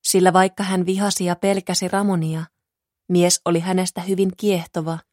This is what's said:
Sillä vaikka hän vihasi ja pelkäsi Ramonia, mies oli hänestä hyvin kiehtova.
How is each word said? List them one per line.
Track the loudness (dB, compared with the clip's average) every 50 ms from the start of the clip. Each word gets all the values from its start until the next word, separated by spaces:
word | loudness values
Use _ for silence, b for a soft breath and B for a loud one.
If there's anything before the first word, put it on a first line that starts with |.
| -4
Sillä | 0 2 4 4 6
vaikka | 6 4 4 4 _ -4
hän | -4 -2 -2 0 0
vihasi | 0 -2 -2 -2 -2 -2 -2 -2
ja | -4 -2
pelkäsi | -2 0 -2 -2 -2 -2 -4 -4 -4 -4 -2
Ramonia, | -2 -2 0 0 0 0 -2 -4 -6 -6 -8 _ _ _ _ _ _ _ _ _ _ _ _ 0
mies | 2 4 4 4 2 0 _
oli | 0 0 0
hänestä | 0 0 0 0 -2 -2 _ -8
hyvin | -4 -4 0 0 0 -2 -2
kiehtova. | -2 -2 0 0 0 -4 -6 -8 -6 -6 -6 -6 -8 _ _